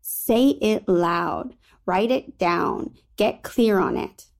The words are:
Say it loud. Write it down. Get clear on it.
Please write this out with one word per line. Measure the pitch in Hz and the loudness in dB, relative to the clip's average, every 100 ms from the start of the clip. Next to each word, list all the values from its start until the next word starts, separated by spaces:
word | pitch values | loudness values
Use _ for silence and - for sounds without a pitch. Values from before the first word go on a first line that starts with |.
Say | - - - 226 269 | -12 -10 0 4 4
it | 277 214 214 - | 2 0 -2 0
loud. | 180 170 170 170 85 254 - _ _ - | 2 2 0 -2 -6 -8 -14 _ _ -4
Write | 185 226 | 0 0
it | 254 - - | -2 -4 -4
down. | 175 170 170 - - - _ - | -2 0 -2 -4 -8 -12 _ -2
Get | 208 - | -2 -2
clear | - - 226 196 | -8 0 2 4
on | 151 143 | 2 -2
it. | - - - _ | -6 -12 -20 _